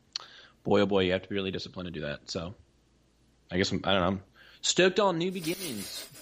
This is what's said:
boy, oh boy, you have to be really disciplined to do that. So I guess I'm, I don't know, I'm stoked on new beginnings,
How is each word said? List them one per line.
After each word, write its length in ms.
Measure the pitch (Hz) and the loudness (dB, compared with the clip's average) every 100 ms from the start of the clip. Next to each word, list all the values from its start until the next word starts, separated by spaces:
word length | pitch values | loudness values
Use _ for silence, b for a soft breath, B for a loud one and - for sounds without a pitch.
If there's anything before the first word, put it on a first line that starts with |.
| _ - B B B B | _ -14 B B B B
boy, 180 | - 101 | 2 4
oh 40 | 98 | 4
boy, 180 | 98 | 4
you 80 | 92 | 4
have 100 | 92 | 2
to 60 | - | -2
be 60 | |
really 160 | 101 95 | -4 -4
disciplined 360 | 92 - 95 87 | -6 -10 -10 -10
to 40 | |
do 100 | 78 | -8
that. 300 | 73 71 - | -8 -8 -8
So 240 | 95 85 - _ _ _ _ _ _ _ _ _ | -8 -8 -12 _ _ _ _ _ _ _ _ _
I 60 | 92 | -2
guess 160 | 95 | 0
I'm, 80 | 90 | 0
I 80 | 90 | 2
don't 80 | 95 | 4
know, 40 | 90 | 4
I'm 140 | 98 - B B B | 0 -6 B B B
stoked 400 | - - 185 185 | -2 4 4 4
on 160 | 196 165 | 2 2
new 140 | 180 | -2
beginnings, 720 | 185 156 180 175 107 95 - - - | -4 -6 -6 -6 -8 -8 -12 -14 -18